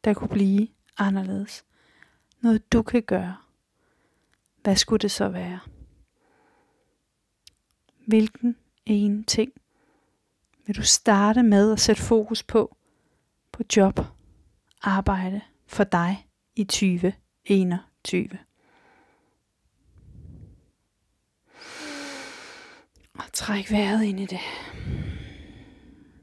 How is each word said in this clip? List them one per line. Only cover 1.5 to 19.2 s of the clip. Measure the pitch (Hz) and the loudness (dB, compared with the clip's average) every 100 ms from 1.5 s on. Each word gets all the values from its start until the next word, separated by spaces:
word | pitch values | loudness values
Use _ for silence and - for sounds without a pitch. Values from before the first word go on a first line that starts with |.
| - - _ _ _ _ _ _ _ | -14 -20 _ _ _ _ _ _ _
noget | 233 220 - | 2 2 2
du | 233 | 0
kan | 220 240 | 2 -2
gøre, | 220 185 180 185 _ _ _ _ _ _ _ _ _ _ _ _ | 0 -4 -4 -10 _ _ _ _ _ _ _ _ _ _ _ _
hvad | - 190 | 0 2
skulle | - 220 | 2 0
det | 208 | 0
så | - 202 | -2 -4
være? | 180 180 180 - - - _ _ _ _ _ _ _ _ _ _ _ _ _ _ _ _ _ _ _ _ _ - | -4 -10 -12 -16 -20 -20 _ _ _ _ _ _ _ _ _ _ _ _ _ _ _ _ _ _ _ _ _ 2
Hvilken | 220 220 - 240 233 _ _ - | 2 2 0 -4 -4 _ _ -2
ene | 208 208 208 | 0 0 -2
ting | 220 - 220 - _ _ _ _ _ _ _ _ _ _ - | -2 -2 -2 -6 _ _ _ _ _ _ _ _ _ _ -10
vil | 202 | -4
du | |
starte | 214 - - 202 208 220 | 0 2 4 4 4 4
med | 233 202 208 | 6 6 6
at | 214 | 4
sætte | - 214 | 2 2
fokus | - 226 214 220 | 2 2 2 -4
på, | - 226 - _ _ _ _ _ _ _ _ | -2 0 0 _ _ _ _ _ _ _ _
på | - 226 - | -10 0 4
job, | 190 - - - _ _ _ _ _ _ | 4 4 -6 -8 _ _ _ _ _ _
arbejde | - 196 196 190 185 196 - _ _ | -4 -2 0 -2 -4 -8 -12 _ _
for | - | -2
dig | 202 175 175 196 - _ _ - | 0 0 -2 -4 -10 _ _ -6
i | |
tyve | 202 - 190 175 185 196 _ _ - | -4 0 0 0 -2 -4 _ _ 0
enogtyve? | 196 185 175 - _ - 180 - 185 _ _ _ _ _ _ _ _ | 2 2 -2 -8 _ -6 -4 -4 -10 _ _ _ _ _ _ _ _